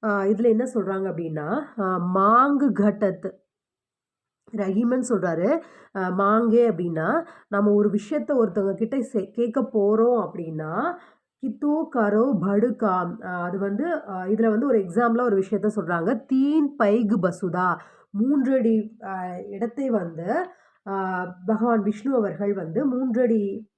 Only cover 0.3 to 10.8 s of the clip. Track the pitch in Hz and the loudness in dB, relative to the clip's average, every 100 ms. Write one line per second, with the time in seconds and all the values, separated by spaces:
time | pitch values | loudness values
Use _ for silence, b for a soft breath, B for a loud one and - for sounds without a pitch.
0.3 | 214 233 220 254 247 185 190 190 160 165 | 2 4 2 2 -2 -2 -2 -4 -4 -6
1.3 | 156 147 240 294 - 190 180 175 190 196 | -6 -4 -4 -6 -4 -2 -2 0 2 4
2.3 | 233 269 285 277 202 208 202 202 175 185 | 6 4 4 2 4 2 2 -2 -2 -10
3.3 | - _ _ _ _ _ _ _ _ _ | -14 _ _ _ _ _ _ _ _ _
4.3 | _ _ - 190 190 240 254 240 214 175 | _ _ -6 -2 0 0 0 0 -2 0
5.3 | 160 185 330 B B B 202 185 185 196 | 0 0 0 B B B -6 -4 0 2
6.3 | 214 233 226 233 170 175 160 165 294 330 | 4 4 4 4 2 -2 -2 0 -2 -4
7.3 | B B 202 208 208 208 208 - 302 302 | B B 0 4 4 4 0 -2 -4 -2
8.3 | 277 220 175 196 190 220 277 233 220 185 | 0 0 0 -2 -2 -2 -2 -2 -4 -4
9.3 | - 240 226 220 220 202 220 233 247 175 | -2 -2 0 -2 0 2 4 4 2 -2
10.3 | 165 165 156 156 170 | -6 -8 -8 -6 -4